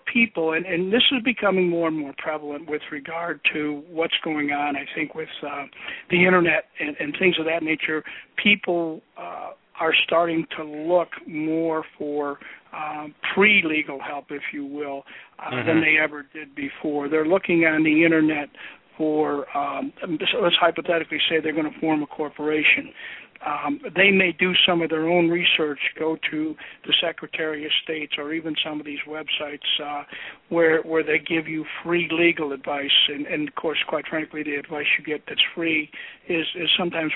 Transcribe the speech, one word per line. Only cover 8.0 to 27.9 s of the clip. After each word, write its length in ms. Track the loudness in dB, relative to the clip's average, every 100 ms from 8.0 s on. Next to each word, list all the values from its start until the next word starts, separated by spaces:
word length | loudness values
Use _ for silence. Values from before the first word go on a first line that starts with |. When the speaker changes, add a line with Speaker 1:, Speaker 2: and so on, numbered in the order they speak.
| -6 -16 -12 0
Speaker 1:
people, 600 | 4 4 2 0 0 -6 _ -14
uh, 320 | -12 -10 -12 -16 _ -2
are 140 | 2 2 4
starting 400 | 4 4 0 -2 -6
to 80 |
look 440 | -10 -4 2 2 2 -6 -8
more 580 | -4 0 0 0 -2 -4 -8
for, 400 | -4 -2 -4 -6 -14 -20 -14
uh, 340 | -10 -8 -8 -12 -10 -2
pre-legal 680 | 4 6 6 2 0 -2 -6
help, 300 | -8 -10 -8
if 120 | -10 -8
you 140 | -8
will, 380 | -8 -6 -6 -8 -12 -20 -20 -14
uh, 120 | -6
Speaker 2:
Mm-hmm. 180 | -2 2
Speaker 1:
than 120 | 4
they 160 | 6 4
ever 220 | 2 -2 -14
did 220 | -16 -14
before. 560 | -8 -8 -6 -4 -2 0
They're 160 | 2 4
looking 400 | 2 4 4 4
on 180 | 4
the 180 | 4 6
internet 460 | 6 6 4 2 -6 -12 -20 -20 _ -4
for, 480 | 0 2 0 -2 -4
um, 380 | -4 -4 -4 -6 -8
so 380 | -6 -2 0 2
let's 140 | 4 6
hypothetically 600 | 4 2 0 0 0 0 2
say 120 | 2
they're 100 | 0
gonna 160 | 0 -2 -2
form 200 | 0 0
a 40 | -2
corporation. 880 | -6 -6 -4 0 4 4 4 0 -14 -16 -16 -20 -10
Um, 340 | -6 -4 -2 -4 -2
they 160 | 4 6
may 220 | 6 4
do 200 | 2 2 4 4
some 140 | 2
of 80 | 0
their 180 | 0 2
own 220 | 4 4
research, 500 | 4 2 2 0 -2 -6 -4
go 180 | -4 -2 -4
to 240 | -4 -4 -6 -16 -12 -2
the 80 | 0
Secretary 640 | 0 -4 -10 -6 -4 -4 -2
of 40 | -2
State's 320 | -2